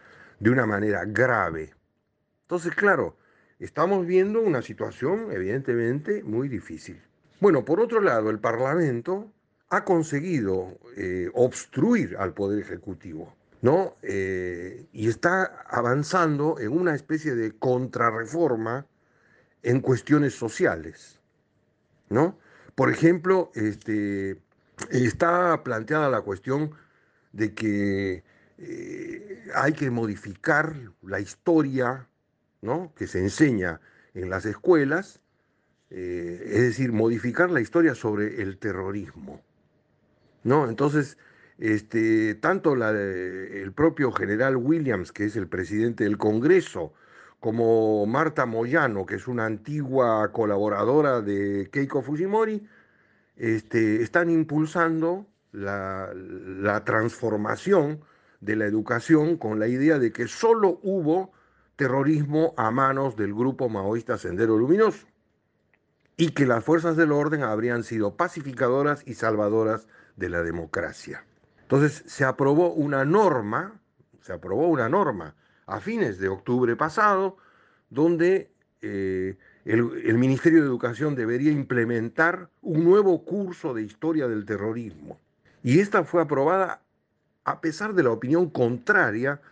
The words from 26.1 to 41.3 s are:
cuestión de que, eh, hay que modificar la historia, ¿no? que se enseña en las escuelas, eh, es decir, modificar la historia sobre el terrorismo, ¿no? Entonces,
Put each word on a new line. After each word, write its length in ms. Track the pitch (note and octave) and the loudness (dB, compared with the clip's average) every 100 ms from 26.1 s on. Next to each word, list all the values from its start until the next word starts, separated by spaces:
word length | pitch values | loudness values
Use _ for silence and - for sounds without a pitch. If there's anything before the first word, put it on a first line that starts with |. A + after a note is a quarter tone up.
| A2+ | 0
cuestión 500 | G2 G2 C3 C#3+ D3+ - _ _ _ _ _ | -4 -6 -4 -4 -4 -10 _ _ _ _ _
de 220 | G2+ G#2+ | -4 -4
que, 720 | G#2 A2 G2+ G2+ G2 G2 F2+ - _ _ - | -2 -2 0 0 0 -2 -6 -12 _ _ -20
eh, 920 | - - F2+ F#2 - - - F#3+ - | -16 -14 -12 -12 -12 -14 -16 -18 -8
hay 200 | - C#3 | 0 0
que 160 | D3+ C3+ | 0 -2
modificar 840 | A#2+ A2+ G2 G#2 F#2 - D3 D#3 D3 A2 - | -2 -4 -6 -12 -6 0 0 0 -6 -16 -18
la 180 | F#2+ G2 | -10 -8
historia, 880 | G2+ - - D#3+ C#3 C3 B2 C3 - _ _ _ _ _ | -8 -6 2 2 2 0 -2 -4 -12 _ _ _ _ _
¿no? 320 | G#2 D#3+ E3+ - | -6 -6 -6 -10
que 120 | F2+ | -6
se 120 | F#2 | -2
enseña 600 | G2 - D3+ G#2+ F2+ D#2+ _ _ _ | -2 2 2 2 -2 -6 _ _ _
en 160 | F#2 F2+ | -12 -6
las 160 | F#2+ G#2 | -6 -6
escuelas, 760 | G2+ F3+ E3 C#3 E3 - - _ _ _ _ _ _ _ | 0 4 4 4 -2 -6 -16 _ _ _ _ _ _ _
eh, 520 | F#2 F2+ F2 E2+ F2 - | -12 -8 -8 -8 -10 -4
es 160 | G#2 | 0
decir, 300 | B2 A2 B2+ | 0 0 -2
modificar 580 | A2 A2+ A#2 B2 C3+ F3+ | 2 0 0 -2 0 2
la 100 | D3+ | 0
historia 340 | A2 E3+ E3 A#2+ | 0 2 2 2
sobre 460 | A2+ G#2 G#2 A#2+ | -2 -2 -2 -4
el 160 | G2 F#2 | -8 -6
terrorismo, 840 | G#2+ F#2 F#2+ G2+ E2 - G2 - _ _ _ _ _ _ _ _ _ _ | -6 -4 -6 -8 -10 -14 -18 -18 _ _ _ _ _ _ _ _ _ _
¿no? 240 | A2+ D3 B2+ | 2 2 2
Entonces, 500 | G#2 C#3+ D3 C3+ - _ | 0 0 0 -2 -8 _